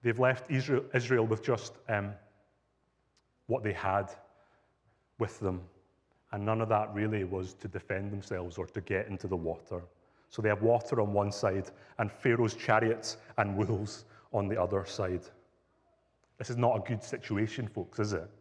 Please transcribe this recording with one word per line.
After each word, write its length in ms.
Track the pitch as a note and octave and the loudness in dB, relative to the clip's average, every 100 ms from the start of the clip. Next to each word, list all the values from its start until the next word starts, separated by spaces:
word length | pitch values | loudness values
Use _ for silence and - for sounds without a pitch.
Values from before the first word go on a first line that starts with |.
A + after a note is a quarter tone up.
They've 160 | A#2+ A2+ | 0 4
left 320 | B2+ B2+ - | 4 4 0
Israel, 340 | C3 C3+ B2+ - | -2 2 0 2
Israel 320 | C3 A#2 B2+ A2 | -2 4 4 4
with 160 | A2 | 0
just, 320 | - A#2+ - - - | 0 0 -2 -16 -4
um, 260 | G#2+ G2+ G2 - _ _ _ _ _ _ _ _ _ _ _ - | -2 -2 -8 -16 _ _ _ _ _ _ _ _ _ _ _ -6
what 160 | A2+ | -2
they 100 | G#2+ | -2
had 420 | F#2 G2 G2 G2 - - _ _ _ _ _ _ _ _ _ | -2 0 0 0 -8 -20 _ _ _ _ _ _ _ _ _
with 200 | A2 - | -4 -2
them. 280 | G2 F2+ F2+ _ _ _ _ _ _ | -4 -4 -8 _ _ _ _ _ _
And 140 | G#2 | -4
none 160 | G2+ A2 | 0 0
of 80 | A2 | 2
that 240 | G#2+ G#2+ | 2 2
really 320 | G#2 G#2+ G#2+ | -2 0 0
was 300 | F#2 F#2+ F#2 | -2 -4 -6
to 140 | - G#2+ | -8 -10
defend 440 | F#2 - F#2+ G2+ | -10 -4 -4 -4
themselves 460 | G2+ F#2+ F#2 F2 E2+ | -6 -6 -6 -6 -8
or 80 | F2 | -8
to 140 | - | -8
get 260 | F2 F#2+ G#2 | -2 -2 -2
into 220 | F#2+ F#2+ | -6 -4
the 80 | F#2 | -2
water. 460 | E2 E2 - F2+ F2 _ _ _ _ | -2 -6 -6 -10 -10 _ _ _ _
So 120 | - | -2
they 60 | G#2+ | 2
have 140 | G2+ | 4
water 380 | A2+ A#2 - B2 | 4 4 2 0
on 120 | G#2 | 2
one 180 | G2+ G2+ | 2 0
side 400 | G2+ G#2+ F#2+ F#2 - - - | 0 0 0 -4 -12 -20 -4
and 120 | G#2+ | -4
Pharaoh's 440 | - C3+ A#2 A#2 | 0 2 4 4
chariots 640 | - - A2 A2+ A2+ - - - - | 0 2 4 4 0 -4 -10 -8 0
and 180 | G#2 G2 | 0 2
wolves 480 | G#2+ G#2 G#2 - - - _ | 2 0 -2 -10 -18 -20 _
on 160 | A2 G2+ | -2 0
the 120 | F#2 | 0
other 240 | F2+ G2 | 2 0
side. 380 | F#2+ - F#2+ F2+ - - _ _ _ _ _ _ _ _ _ _ | -2 -4 -2 -2 -6 -20 _ _ _ _ _ _ _ _ _ _
This 120 | - | -6
is 60 | A#2+ | 2
not 200 | A#2+ A2 | 4 4
a 40 | |
good 220 | - A2+ | 0 -4
situation, 680 | - B2+ - G2+ A2 - A2 | -4 -10 -2 0 0 -2 -6
folks, 320 | - F2 - | -6 -8 -2
is 120 | G#2+ | 0
it? 160 | F#2+ F#2+ - | 0 -4 -16